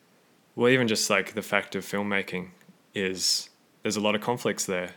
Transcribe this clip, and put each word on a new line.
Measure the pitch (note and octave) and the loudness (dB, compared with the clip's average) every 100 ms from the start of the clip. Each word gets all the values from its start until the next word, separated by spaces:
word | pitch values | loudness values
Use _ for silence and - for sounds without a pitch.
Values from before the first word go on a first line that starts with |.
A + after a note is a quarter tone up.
| _ _ _ _ _ - | _ _ _ _ _ 2
well, | A#2+ | 4
even | C3 A#2+ | 6 4
just, | G#2 - | 2 2
like, | G2 F#2 | 2 2
the | G#2 | -6
fact | - G2+ - G2 | 0 -2 0 -8
of | |
filmmaking | F#2 G2+ G#2 G2 F#2 F#2 F2+ - - _ _ | -4 -4 -2 -2 -4 -8 -10 -18 -20 _ _
is | G#2+ F#2+ F2+ - - - _ _ _ | -4 -4 -2 0 -2 -4 _ _ _
there's | A2 G#2 | -4 0
a | |
lot | G#2 G#2 | 0 0
of | |
conflicts | A#2+ A#2+ A2+ F#2+ - | 0 -2 -2 -2 -2
there. | F2+ F2+ | -4 -4